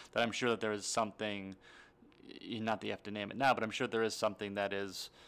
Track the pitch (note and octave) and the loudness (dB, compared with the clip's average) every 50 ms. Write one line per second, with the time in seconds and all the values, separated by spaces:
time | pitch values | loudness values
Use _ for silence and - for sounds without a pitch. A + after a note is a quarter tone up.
0 | - - - G#2+ A#2 A#2 A2 - B2+ A#2+ A2+ - A2+ A2 G#2+ G#2 G2 - - A#2 | -14 -2 0 2 2 2 2 2 4 4 4 4 2 0 0 0 -2 -2 0 0
1 | A2+ G#2 - - G#2+ G#2 G2+ G2+ F#2+ G2 F#2+ - - - - - - - - _ | 0 0 -2 -4 -4 -4 -2 -4 -6 -8 -10 -12 -16 -20 -20 -20 -20 -20 -20 _
2 | - - - - - - - - - F2 A#2 A2 A2 A2 G#2+ - A2 G#2+ G2+ - | -20 -20 -20 -20 -20 -20 -18 -14 -8 -6 -6 -2 0 0 0 0 0 -4 -4 -4
3 | - G#2 G#2 G#2+ G2+ G2+ G#2+ A2+ C3+ C3+ B2+ A#2+ A2 A2 G#2 - C3 A2+ - A2+ | -6 -6 -6 -4 -4 -4 0 4 4 6 6 4 2 -2 0 -2 -2 0 2 2
4 | A2+ A2 - - A2+ G#2+ G2 - G#2 G2+ G2 G2+ G2+ G2 G2 G2 G2+ G2 F#2 - | 2 2 2 2 0 0 0 -2 -4 -4 0 0 0 0 0 -2 -4 -4 -6 -8
5 | - - - - - | -10 -10 -14 -18 -20